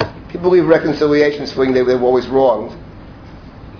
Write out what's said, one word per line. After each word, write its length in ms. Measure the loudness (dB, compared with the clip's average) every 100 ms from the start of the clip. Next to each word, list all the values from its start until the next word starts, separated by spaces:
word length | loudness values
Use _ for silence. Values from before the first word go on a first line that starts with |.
| -8 -10 -14
People 220 | -4 2
leave 160 | 2 4
reconciliations 840 | 2 2 0 2 2 2 0 -6
feeling 200 | -2 0
they, 100 | 2
they 120 | 2
were 80 | 2
always 240 | 2 2 0
wronged. 500 | 2 2 2 -4 -14 -18 -20 -20 -20 -20 -20 -20 -20 -20